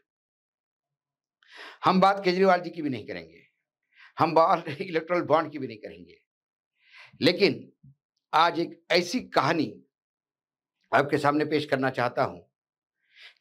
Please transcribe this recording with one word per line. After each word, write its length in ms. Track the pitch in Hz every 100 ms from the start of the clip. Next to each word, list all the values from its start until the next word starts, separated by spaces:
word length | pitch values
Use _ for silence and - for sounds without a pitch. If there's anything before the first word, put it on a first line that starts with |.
| _ _ _ _ _ _ _ _ _ _ _ _ _ _ _ - - - 160
हम 160 | 185
बात 220 | 190 196
केजरीवाल 380 | 190 180 190 180
जी 80 | 170
की 120 | 165
भी 80 | 147
नहीं 180 | 120 104
करेंगे, 360 | 90 80 82 _ _ _ _ _ _ - -
हम 140 | 160
बात 340 | 156 165 170 165
<laughs> 140 | 139
इलेक्टोरल 400 | 190 160 165 175
बॉन्ड 300 | 139 156 151
की 80 | 147
भी 80 | 127
नहीं 100 | 110
करेंगे, 400 | 101 85 85 - _ _ _ _ _ _ _ - - -
लेकिन 520 | 135 185 190 123 - _ - _ _ _ _
आज 260 | 156 170 165
एक 260 | 165 - -
ऐसी 280 | 170 175 254
कहानी 640 | 190 165 135 165 113 - _ _ _ _ _ _ _ _ _ _ _
आपके 240 | 127 139 143
सामने 280 | 143 147 147
पेश 200 | 151 143
करना 240 | 131 131
चाहता 340 | 131 120 -
हूं 160 | 113 90 - _ _ _ _ _ _ _ - _